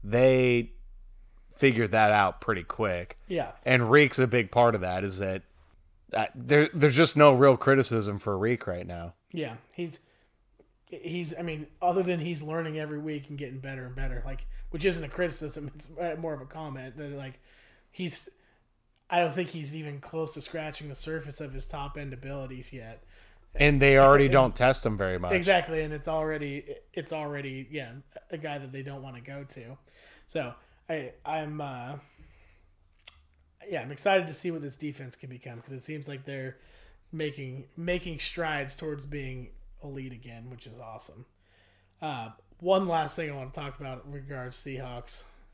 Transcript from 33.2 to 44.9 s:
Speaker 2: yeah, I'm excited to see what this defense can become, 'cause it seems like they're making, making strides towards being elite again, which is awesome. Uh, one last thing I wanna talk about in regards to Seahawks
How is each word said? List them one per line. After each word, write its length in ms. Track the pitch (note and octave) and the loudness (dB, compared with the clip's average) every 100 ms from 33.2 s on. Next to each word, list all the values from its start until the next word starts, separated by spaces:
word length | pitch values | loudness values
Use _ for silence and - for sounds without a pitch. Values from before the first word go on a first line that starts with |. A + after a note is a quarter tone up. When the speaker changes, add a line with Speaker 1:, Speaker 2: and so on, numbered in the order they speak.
| _ _ _ _ G3+ | _ _ _ _ -8
Speaker 2:
yeah, 140 | F3 | -8
I'm 100 | B2+ | -8
excited 360 | C#3+ G3+ F#3+ E3+ | -4 2 2 2
to 60 | |
see 180 | D3 F3+ | -6 -6
what 100 | E3 | -6
this 160 | C#3+ C3 | -8 -10
defense 380 | D3+ C3+ C3 - | -10 -10 -14 -16
can 140 | C3+ | -16
become, 300 | B2+ C3 A#2+ | -16 -16 -16
'cause 100 | A#2+ | -14
it 100 | C3+ | -14
seems 240 | B2+ D#3 D3 | -10 -12 -10
like 160 | C#3 C3+ | -12 -10
they're 320 | C#3 C3 C3 - - - - _ | -8 -8 -12 -20 -20 -20 -20 _
making, 560 | D#3+ D3+ C3+ C3+ C3 C3 - | -6 -6 -6 -12 -12 -14 -10
making 420 | E3+ F3+ F3 D#3+ | -2 -2 -2 -6
strides 560 | - - E3 D3+ C3+ - | -6 -4 -2 -2 -4 -6
towards 300 | D#3+ C#3+ C#3 | -8 -8 -8
being 440 | C#3+ C3 B2+ A#2 - - - | -8 -8 -8 -12 -16 -20 -18
elite 280 | D3 C#3 C3 | -14 -10 -10
again, 360 | A#2+ A#2+ A#2 A#2+ | -12 -16 -16 -16
which 160 | A#2+ A#2 | -16 -18
is 100 | A#2 | -18
awesome. 480 | A#2 A2 - G#2 C3 _ _ _ _ _ _ _ | -16 -14 -14 -16 -20 _ _ _ _ _ _ _
Uh, 280 | D#3 C#3 A2 - _ - | -8 -8 -10 -14 _ -8
one 280 | F3 F#3+ F#3+ | 2 2 4
last 280 | E3 D3+ - | 0 0 -4
thing 160 | D#3+ | -6
I 40 | C#3+ | -8
wanna 140 | C3 | -10
talk 280 | C#3 C#3+ C3+ | -10 -10 -10
about 240 | C#3 B2+ C#3 | -10 -12 -12
in 60 | |
regards 500 | C#3+ C3+ C#3 B2+ B2 | -14 -12 -10 -10 -10
to 60 | - | -10
Seahawks 540 | C3 B2+ | -10 -10